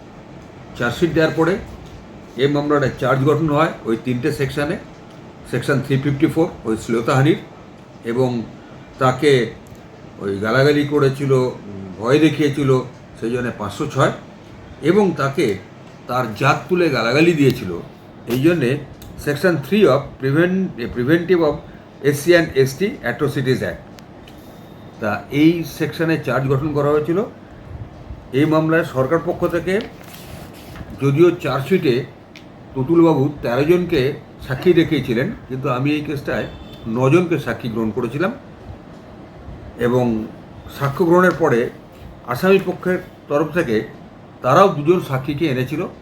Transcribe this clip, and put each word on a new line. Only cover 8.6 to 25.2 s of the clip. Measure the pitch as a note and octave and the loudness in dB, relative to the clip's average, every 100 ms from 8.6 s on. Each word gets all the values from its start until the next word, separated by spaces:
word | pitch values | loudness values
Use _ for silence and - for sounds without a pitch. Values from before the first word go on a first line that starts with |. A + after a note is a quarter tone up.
| - - - - | -20 -20 -18 0
তাকে | C3 B2+ D3+ C3 A2 - - - - - - - | 0 4 4 4 2 -6 -20 -20 -20 -20 -20 -10
ওই | G2+ G2 | -6 -4
গালাগালি | G#2+ B2+ C#3+ D3 C#3 | 0 4 4 2 2
করেছিল, | D3 C3+ C3+ C3+ C3 B2+ - G2+ G2 F#2+ F2 | 2 2 0 0 2 0 -4 -14 -14 -14 -6
ভয় | A#2 D3 | 2 4
দেখিয়েছিল, | D#3 C3 D3 C#3+ C3+ B2+ - - - - | 4 2 0 0 2 0 0 -14 -20 -8
সেই | A2+ | -4
জন্য | B2 A#2+ - | -4 -4 -6
পাঁচশো | G#2 - D3 | -10 -6 -6
ছয় | C3 D3 - - - - - - - | 0 0 0 -16 -20 -20 -20 -20 -4
এবং | C#3+ G3+ F#3+ C#3 | 2 4 2 0
তাকে | C#3 D#3 B2 F#2+ - - - - - | -2 0 -2 -2 -8 -20 -20 -20 -6
তার | B2+ A#2+ G2+ | -4 -4 0
জাত | C#3 D#3 - | 0 0 0
তুলে | F3+ E3 | 0 2
গালাগালি | B2 A2+ C#3 E3+ | 2 2 4 4
দিয়েছিল, | D#3+ C3+ - F#2 E2+ - - - - - | 6 4 2 -6 -8 -10 -18 -20 -18 -4
এই | B2+ | 0
জন্যে | D#3 F3 B2 C#3 - - - - D3+ | 2 2 0 -2 -6 -18 -18 -8 -6
section | C#3 F#3 D#3 - | 0 0 0 0
three | G#3+ E3 | 4 6
of | C3+ - - | 4 0 -6
prevent-, | C3 D3 F3+ F#3+ F3+ A#2+ A2+ A#2+ | 0 2 2 2 -2 -4 -6 -2
preventive | B2 E3+ F3 F3+ D3 | 2 2 4 2 2
of | C#3+ - - - - C#3 | -2 -10 -20 -20 -2 -2
এসসি | C#3+ E3+ | 0 4
and | E3+ D#3+ C3+ | 4 4 0
এসটি | C3 - G3+ - A#2+ | 0 0 -4 -4 -6
atrocities | - C#3 D3 B2+ A2 F#2 | -2 -2 -2 -2 -2 -2
act। | D#2+ - - - - - - - - - - - - | -8 -14 -20 -20 -20 -20 -20 -20 -20 -20 -20 -20 -8
তা | G#2+ G2+ | -6 -6